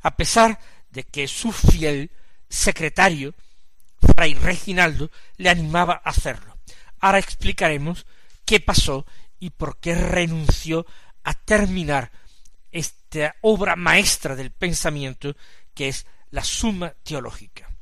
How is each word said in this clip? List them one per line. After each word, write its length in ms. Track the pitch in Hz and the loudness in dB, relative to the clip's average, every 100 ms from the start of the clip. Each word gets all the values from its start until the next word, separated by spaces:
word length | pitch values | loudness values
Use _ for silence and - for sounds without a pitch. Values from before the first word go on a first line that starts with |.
a 140 | 165 - | -4 -2
pesar 440 | 165 - 226 220 - - - | 0 4 4 2 -12 -18 -16
de 140 | 131 | -14
que 240 | - 143 139 | -12 -8 -8
su 240 | - 233 | -4 -6
fiel 600 | 202 - 170 156 143 147 - - - - | 4 6 6 4 -2 -6 -12 -16 -18 -10
secretario, 840 | - - 180 160 - 190 160 139 - - - - - - - - 175 | -2 -2 0 -4 2 2 2 -8 -12 -18 -18 -18 -18 -20 6 12 12
Fray 180 | 165 | 12
Reginaldo, 760 | - 175 180 - 180 175 139 156 - - - | 8 6 2 -2 0 2 0 -4 -8 -16 -2
le 120 | 180 | 2
animaba 520 | 175 156 170 175 165 | 2 2 0 0 -2
a 60 | - | 0
hacerlo. 480 | - 147 117 - - - - - - | -2 -2 -8 -12 -16 -16 -18 -16 -2
Ahora 200 | 196 196 | 2 2
explicaremos 840 | 190 - 196 185 175 147 147 175 - - - - - | 0 -2 -2 0 0 -2 -4 -8 -12 -18 -20 -12 -2
qué 140 | 214 | 0
pasó 460 | - 190 - 135 131 - - - | 2 2 2 -2 -6 -12 -14 -14
y 120 | 180 | -14
por 280 | - 156 - | -8 -8 -6
qué 160 | 170 170 | -4 -2
renunció 920 | 170 180 170 165 151 - 160 160 170 - - - | 0 0 -2 -2 -2 -4 -4 -6 -6 -14 -16 -12
a 100 | - | -8
terminar 760 | - - 214 202 185 156 143 123 - - - - - - | -8 0 0 2 -2 -2 -4 -4 -14 -20 -20 -20 -20 -14
esta 640 | 165 160 - - 156 151 - | -10 -10 -12 -12 -6 -6 -2
obra 340 | 220 208 196 175 | 0 0 0 -2
maestra 600 | 175 170 190 - - 131 | 2 2 2 -2 -4 -8
del 160 | 131 | -10
pensamiento, 840 | - 185 160 170 147 135 127 143 143 - - - | -6 -4 -2 -4 -4 -8 -8 -10 -12 -16 -18 -18
que 140 | - 139 | -8 -6
es 180 | - - - - | -6 -12 -18 -12
la 140 | 139 | -8
Suma 500 | - - 233 190 175 - | -6 -4 -4 -4 -8 -12
Teológica. 680 | - 151 120 - - - - - | -10 -10 -10 -14 -16 -18 -14 -14